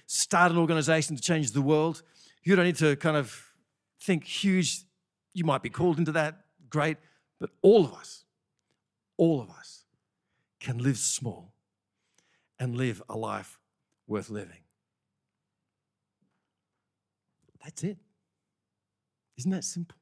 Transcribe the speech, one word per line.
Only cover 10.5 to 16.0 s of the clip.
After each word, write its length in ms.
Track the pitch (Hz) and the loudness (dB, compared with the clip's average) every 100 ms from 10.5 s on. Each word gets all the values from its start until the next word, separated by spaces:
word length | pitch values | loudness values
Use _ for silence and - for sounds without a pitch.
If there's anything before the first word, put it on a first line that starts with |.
| _ | _
can 200 | - 120 | -8 -2
live 180 | 127 123 | -2 -2
small 560 | - - 127 87 - _ _ _ _ _ _ _ _ _ _ - | -4 -4 -6 -10 -16 _ _ _ _ _ _ _ _ _ _ -8
and 160 | 127 120 | -6 -2
live 280 | 127 98 - | -4 -4 -10
a 80 | 107 | -8
life 440 | 110 101 95 - _ _ _ _ - | -6 -6 -8 -18 _ _ _ _ -8
worth 240 | 104 92 | -8 -6
living. 300 | 104 - - _ _ _ _ _ _ _ _ _ _ _ _ _ _ | -12 -12 -18 _ _ _ _ _ _ _ _ _ _ _ _ _ _